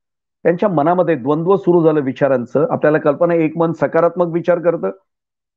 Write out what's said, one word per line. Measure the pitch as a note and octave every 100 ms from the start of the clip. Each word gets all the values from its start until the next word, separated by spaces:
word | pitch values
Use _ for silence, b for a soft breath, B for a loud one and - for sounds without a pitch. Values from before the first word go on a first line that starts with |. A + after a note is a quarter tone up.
| _ _ _ _
त्यांच्या | - F3 G#3+
मनामध्ये | D#3+ D3 F3+ E3+ D3+
द्वंद्व | B2 D3+ E3+ G3
सुरू | F3 F3
झालं | D#3+ D3+
विचारांचं. | C3+ B2 C#3 B2+ A#2 C3 E3
आपल्याला | B2 D3+ D3+
कल्पना | D3+ C#3 E3+
आहे, | E3+ D#3
एक | E3
मन | E3
सकारात्मक | D#3+ C#3 E3 F3 F3 F3
विचार | E3+ F3+ F3
करतं, | E3+ E3+ F#3 G3 _ _ _ _ _